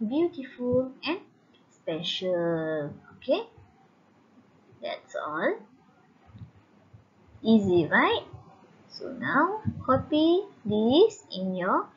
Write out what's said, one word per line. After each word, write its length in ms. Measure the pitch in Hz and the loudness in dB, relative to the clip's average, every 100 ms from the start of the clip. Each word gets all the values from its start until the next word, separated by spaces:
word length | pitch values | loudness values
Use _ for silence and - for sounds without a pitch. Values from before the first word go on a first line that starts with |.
beautiful, 920 | 220 285 349 285 262 - 247 247 262 - 262 | -4 0 0 -2 -12 -6 0 0 0 -6 -6
and 140 | 370 - _ _ _ _ | -6 -8 _ _ _ _
special. 1200 | _ - 160 170 - 185 175 170 165 156 156 147 - - - | _ -8 -6 -6 -6 -2 -2 0 -2 -2 -4 -6 -10 -20 -8
Okay? 320 | - 320 466 - - _ _ _ _ _ _ _ _ _ _ - | -2 -2 -2 -16 -20 _ _ _ _ _ _ _ _ _ _ -14
That's 320 | 85 - - - | -12 -12 -12 -12
all. 420 | 151 151 240 440 - _ _ _ _ _ - - - - _ _ _ - _ _ _ - | -8 -4 -4 -4 -10 _ _ _ _ _ -20 -20 -20 -20 _ _ _ -20 _ _ _ -4
Easy, 440 | 220 226 196 175 151 | 4 4 4 2 4
right? 380 | 196 330 466 - - - - - - - | 4 2 0 -6 -16 -20 -20 -20 -20 -20
So 240 | - 87 | -14 -12
now, 500 | - - 262 349 427 - - - | -8 -2 2 2 0 -6 -4 0
copy 560 | 262 - 302 320 359 415 - | 0 2 2 4 2 0 -8
this 600 | 202 214 226 285 440 - - | -4 0 4 6 6 2 -14
in 220 | 190 185 | -8 -6
your 320 | 185 180 285 - | -2 0 0 -2